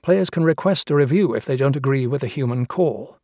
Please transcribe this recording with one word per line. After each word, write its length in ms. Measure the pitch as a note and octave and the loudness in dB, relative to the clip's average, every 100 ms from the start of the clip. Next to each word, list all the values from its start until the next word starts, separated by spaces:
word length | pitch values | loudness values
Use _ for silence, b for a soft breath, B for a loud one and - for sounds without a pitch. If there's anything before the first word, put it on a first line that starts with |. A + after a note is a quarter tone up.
players 300 | - F#3+ F#3 | 2 2 2
can 120 | - | 2
request 480 | E3 D#3 F#3+ F#3+ - | 2 2 0 0 0
a 40 | |
review 400 | D3 C#3 E3+ F3+ | 2 2 2 2
if 100 | A2+ | 0
they 120 | - C3 | -4 0
don't 200 | C3+ C#3+ | 0 0
agree 300 | C3+ C3+ B2 | 0 0 0
with 160 | C3+ | -2
a 60 | B2+ | -4
human 360 | - B2+ B2 | -4 -2 -2
call. 540 | B2 - E3+ G3+ - - | -4 0 0 -2 -12 -18